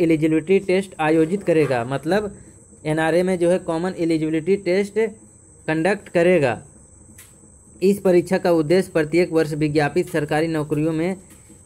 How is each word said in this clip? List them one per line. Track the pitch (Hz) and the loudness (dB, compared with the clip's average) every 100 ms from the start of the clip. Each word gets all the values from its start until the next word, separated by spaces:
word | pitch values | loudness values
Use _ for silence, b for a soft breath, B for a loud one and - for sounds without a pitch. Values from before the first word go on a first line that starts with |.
eligibility | 170 160 160 156 151 190 | 0 2 2 0 2 0
test | 196 185 190 - | 2 -2 -2 -4
आयोजित | 156 160 160 202 | 0 2 2 0
करेगा। | 180 160 139 123 | 0 2 2 0
मतलब | 117 139 156 196 208 B B B B - 151 | -2 -4 -2 -2 -4 B B B B -12 -4
एनआरए | 156 160 165 | -2 2 2
में | 180 185 | 0 0
जो | 170 | 2
है | 180 | 0
common | 180 165 185 160 | -2 -4 -4 -4
eligibility | 165 160 156 160 156 196 | -2 0 0 -2 0 -2
test | 185 185 202 214 220 208 - - - - - | 0 -2 -2 -2 -4 -6 -20 -20 -20 -14 -6
conduct | 156 170 208 - | -2 -2 -2 -2
करेगा। | 180 170 165 135 104 - - - - - - - - - - - - | 0 4 4 2 -2 -8 -20 -20 -20 -20 -20 -20 -20 -20 -20 -20 -2
इस | 185 202 | 0 2
परीक्षा | 190 175 175 185 | 4 2 2 0
का | 185 | 2
उद्देश्य | 170 151 185 185 | 0 2 0 2
प्रत्येक | 165 151 165 180 | -2 0 0 2
वर्ष | 160 156 | 0 0
विज्ञापित | 151 151 151 143 170 175 | -2 -2 0 0 -2 -2
सरकारी | 160 147 151 165 | -4 -2 -2 -2
नौकरियों | 160 151 147 156 | -2 -2 -2 -2
में | 160 170 190 B B B B | -2 -4 -6 B B B B